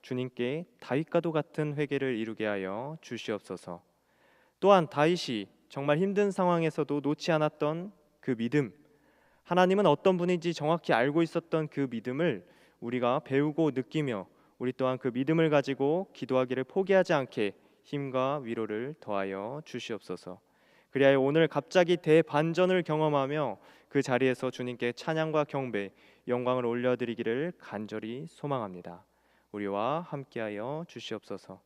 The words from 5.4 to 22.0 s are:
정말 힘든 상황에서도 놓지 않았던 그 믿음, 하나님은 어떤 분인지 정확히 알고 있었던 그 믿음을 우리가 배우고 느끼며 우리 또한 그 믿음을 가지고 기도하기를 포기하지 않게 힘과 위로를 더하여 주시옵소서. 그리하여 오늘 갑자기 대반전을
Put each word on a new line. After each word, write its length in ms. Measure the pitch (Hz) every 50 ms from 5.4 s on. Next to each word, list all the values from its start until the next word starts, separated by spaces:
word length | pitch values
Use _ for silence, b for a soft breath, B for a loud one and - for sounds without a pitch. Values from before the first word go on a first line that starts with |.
| 98 - _ _ _ _
정말 300 | - 139 139 143 147 156
힘든 320 | 190 202 196 202 208 202
상황에서도 680 | 185 - 185 180 175 170 165 156 - - 147 - 147 147
놓지 300 | 139 143 151 - - -
않았던 600 | 165 151 151 151 - - 151 147 160 170 180 214 _ _ _ _ _ _
그 160 | - - 127
믿음, 380 | 110 113 117 131 147 139 104 - _ _ b b b b b b b b b b b b
하나님은 420 | - 175 185 185 180 190 202 202
어떤 320 | 165 143 - - 196 185
분인지 360 | 175 175 175 180 170 160 175 160
정확히 400 | - 147 151 165 165 - - 151
알고 280 | 113 120 143 143 165 170
있었던 460 | 160 - 170 160 _ - 160 156 147
그 180 | - 143 139 131
믿음을 560 | 120 113 104 127 127 143 175 170 120 90 - b b b b b b b
우리가 400 | - 117 123 127 123 120 127 151
배우고 520 | - - 135 139 147 156 147 - 165 151
느끼며 560 | 123 131 123 _ - 156 147 135 113 98 90 _ b b b b b _
우리 140 | 123 123 127
또한 240 | - 131 127 131
그 100 | 127 - 131
믿음을 400 | 113 123 135 143 160 165 165 156
가지고 600 | 151 143 127 - 139 - 135 143 156 180 190 - -
기도하기를 520 | - 135 113 131 127 131 127 127 131 131
포기하지 480 | - - 190 196 180 196 190 180 - 170
않게 400 | 143 131 - - 131 107 98 - b b b b b b
힘과 560 | - - 143 143 135 123 131 127 135 143 151
위로를 560 | 131 113 113 113 110 104 104 107 120 139 160 _
더하여 640 | - - 104 98 98 98 95 98 101 113 135 151 156
주시옵소서. 760 | - - 123 - - 113 101 - - 92 87 - 90 90 - _ b b b b b b b b b
그리하여 300 | _ 131 139 135 139 135
오늘 260 | 131 139 147 160 165
갑자기 480 | 147 - 147 143 - - 185 180 165 175
대반전을 880 | 165